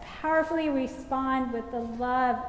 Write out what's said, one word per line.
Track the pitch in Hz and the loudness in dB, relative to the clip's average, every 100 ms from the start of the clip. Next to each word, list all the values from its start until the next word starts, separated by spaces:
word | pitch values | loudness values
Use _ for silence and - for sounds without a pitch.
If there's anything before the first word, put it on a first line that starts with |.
| - - | -12 -4
powerfully | 311 320 311 330 311 | 2 4 4 2 2
respond | 269 247 - - 262 262 262 247 | 0 -2 -6 -4 -2 2 0 0
with | 233 226 | -4 -4
the | 240 | -4
love, | 233 233 247 254 247 240 | -4 -2 0 4 4 2